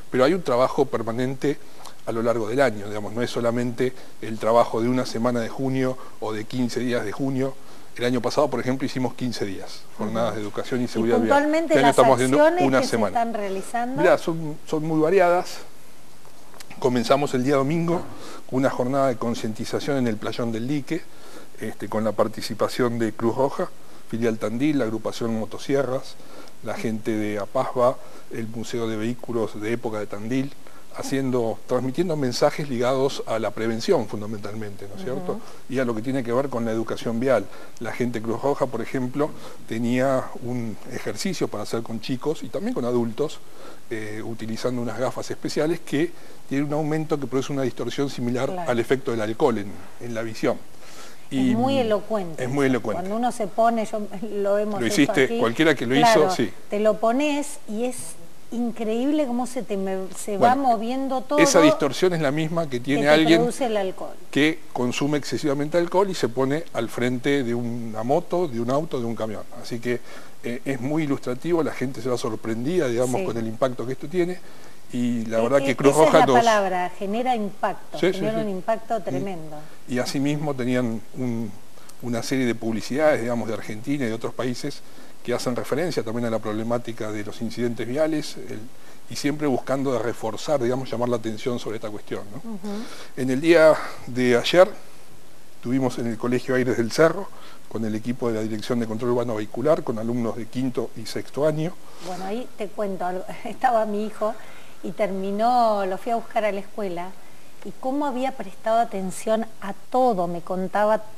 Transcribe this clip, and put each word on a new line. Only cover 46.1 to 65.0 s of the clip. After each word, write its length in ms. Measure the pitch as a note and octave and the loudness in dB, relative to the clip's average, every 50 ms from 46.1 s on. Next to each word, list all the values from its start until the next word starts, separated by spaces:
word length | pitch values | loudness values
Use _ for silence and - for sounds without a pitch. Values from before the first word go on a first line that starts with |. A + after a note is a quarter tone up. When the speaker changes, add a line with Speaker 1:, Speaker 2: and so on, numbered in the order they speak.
| - - - - - - - - | -2 -8 -10 -10 -10 -10 -6 -2
Speaker 1:
tienen 180 | C3+ C#3 D3 | -2 0 0
un 80 | C#3+ D3 | 0 0
aumento 440 | D3+ D#3+ D3 D#3 D#3 D#3 D3+ D#3 C#3+ | 0 0 0 0 0 0 0 0 -2
que 100 | C3+ A2 | -2 0
produce 240 | B2+ C#3 B2+ - | 0 -2 0 0
una 100 | C#3+ C3+ | -2 0
distorsión 480 | C3+ A#2+ - - B2 A#2 - C#3+ C#3+ C3+ | 0 -2 -2 -2 -4 -4 -2 -2 -2 -2
similar 400 | - C#3+ B2 A#2+ B2+ B2 C3+ C3+ | -2 -2 0 0 0 0 0 -2
Speaker 2:
Claro. 200 | F#3 F3+ E3+ C3 | -2 -2 0 0
Speaker 1:
al 80 | B2 A#2 | 2 2
efecto 320 | A2+ - C#3 C3+ - C3 | 4 2 2 2 2 -2
del 80 | A#2 A2 | -2 -2
alcohol 380 | G#2+ A2 A2+ - D#3+ C3 A2+ G#2 | -2 -2 0 4 4 4 4 2
en, 120 | G2 G2+ G2 - - - - - | -2 -6 -8 -10 -10 -10 -10 -10
en 140 | A#2+ A#2+ A#2 | -8 -6 -6
la 80 | A2+ | -4
visión. 360 | A#2 A2+ A2 - - B2 A2 - - - - - - - - - - - - - - - | -4 -6 -4 0 0 0 0 0 -4 -10 -10 -10 -10 -10 -10 -10 -10 -10 -10 -10 -8 -4
Speaker 2:
Es 80 | - - | 0 2
Speaker 1:
Y 160 | C4 B3 A3 | 2 2 4
Speaker 2:
muy 240 | A3+ B3 C4+ C#4 C4+ | 2 2 2 2 2
elocuente 640 | A#3 A3 G#3 G3 - - A3 G#3 F#3 E3 D#3 - | 2 2 2 0 0 -2 -2 -2 -2 -4 -4 -4
Speaker 1:
es 60 | C3 A#2+ | -4 0
muy 160 | C3+ C#3+ C#3 | 2 4 4
Speaker 2:
eso. 60 | C3 | 4
Speaker 1:
elocuente. 300 | B2+ A2+ G2 A2 G2 F2 | 4 2 0 0 -2 -2
Speaker 2:
Cuando 140 | F2+ - G#3 | -2 -2 -2
uno 140 | A#3 B3 A#3+ | 0 0 0
se 140 | - - G#3+ | 0 -2 -4
pone, 400 | E3+ - A3+ A3+ A#3 A#3 A3+ G#3+ | -2 2 4 4 4 4 2 -2
yo, 140 | - - G#3+ G#3 - G3+ F3+ A3+ G#3+ | -2 -4 -6 -6 -6 -6 -8 -6 -4
lo 260 | G3+ G3+ G3 G3+ G3+ G#3 | -4 -2 2 2 2 2
hemos 220 | G#3+ G#3+ G#3 G3 | 2 0 -2 0
Speaker 1:
Lo 60 | A#2 | 0
Speaker 2:
hecho 80 | - - | 2 4
Speaker 1:
hiciste, 300 | D3+ C#3+ - G2 C#3 C3 | 4 4 4 6 4 4
Speaker 2:
aquí. 140 | B2 A#3 A#3 | 4 4 2
Speaker 1:
cualquiera 380 | B2 A#2 A2+ D#3 D#3 E3 C#3+ | 2 2 4 4 4 4 4
que 100 | - C3 | 4 2
lo 80 | A#2 C3 | 0 4
hizo, 80 | C#3 A#3+ - | 6 6 8
Speaker 2:
Claro, 180 | - - D#3 - | 8 8 6 4
Speaker 1:
sí. 180 | - - A#2 F2+ - - - - | 4 0 0 -2 -2 -6 -6 -4
Speaker 2:
te 120 | G#3 G3+ | -2 2
lo 180 | G#3+ G#3+ G3+ G#3 | 4 2 2 4
pones 600 | A3+ A3+ A#3 C4+ D4+ D4+ C#4+ D4 C#4+ - - - - - | 2 2 2 2 2 2 0 0 -2 -4 -6 -8 -8 -6
y 160 | G#3 A3 A#3+ | -4 -2 -2
es 120 | B3+ B3 - - - - - - - - - - - | -2 -4 -6 -8 -8 -8 -8 -8 -8 -8 -8 -8 -6
increíble 760 | A#3 A#3 A#3+ A#3 A3 - A3+ G#3+ A3 A#3 B3+ D4 D4+ D4+ D4 | -4 -2 -2 -2 -2 -2 -2 -2 0 0 2 2 2 2 2
cómo 200 | A#3+ A#3+ A#3+ B3 | 2 0 -2 -2
se 160 | A#3+ - C4 | -2 -4 -6
te 140 | G3 - G#3 | -4 -2 -2
me-, 320 | F#3+ F#3+ F#3+ F#3+ F#3+ F#3+ F#3 - | -2 -2 -2 -2 -2 -4 -6 -6
se 200 | - - G#3+ G3+ | -6 -4 -4 0
va 180 | G3 B3 A#3+ B3+ | 4 6 6 6
Speaker 1:
Bueno, 160 | C#4 C#4 B3 | 6 4 4
Speaker 2:
moviendo 500 | A3+ G3+ A3+ A#3 B3+ C4+ C4+ C4 C4+ C4 | 2 2 2 -2 -2 -2 -2 -2 -2 -2
todo 180 | G3+ - D4 D4+ | -2 2 6 6
Speaker 1:
esa 220 | E4 - B3+ F3 | 6 8 8 8
distorsión 540 | D#3 - D#4 - D#3 C#3 C3 - F#3 F#3+ F3 | 8 8 8 6 2 0 2 4 2 2 4
es 60 | D#3+ | 4
la 120 | D#3 C3+ | 2 2
misma 320 | C#3+ D#3 D#3+ D#3 F3 E3 E3 | 2 2 0 0 0 0 0
que 140 | C#3+ C3 A#2+ | 0 -2 -4
Speaker 2:
que 20 | |
Speaker 1:
tiene 220 | B2 C3+ C#3 D3 | 0 2 2 4
Speaker 2:
te 60 | C#3+ D3 | 8 8
Speaker 1:
alguien 340 | D3+ D#3+ D#3+ D#3+ E3 - | 8 8 10 8 8 8
Speaker 2:
produce 240 | - A#3+ - - C4+ | 6 2 2 0 -2
el 100 | A3+ G#3+ | 0 0
alcohol. 380 | G3+ F#3+ F#3 - - E3 - - - - - | 0 0 -2 -4 -6 -8 -8 -8 -10 -8 0
Speaker 1:
que 260 | - C#3+ D#3 D#3+ D#3+ - - - | 2 4 4 4 4 0 -6 -6
consume 460 | - - B2 B2 A#2 - | -2 0 0 0 0 0